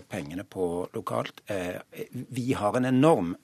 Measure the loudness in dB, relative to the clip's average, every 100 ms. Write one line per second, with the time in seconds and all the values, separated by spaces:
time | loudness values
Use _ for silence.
0 | -8 -8 -8 -8 -10 -4 -2 -2 -4 -6
1 | -4 -4 -4 -10 -8 -4 -4 -6 -12 -14
2 | -12 -10 -8 -4 -2 0 2 2 4 6
3 | 6 6 2 -4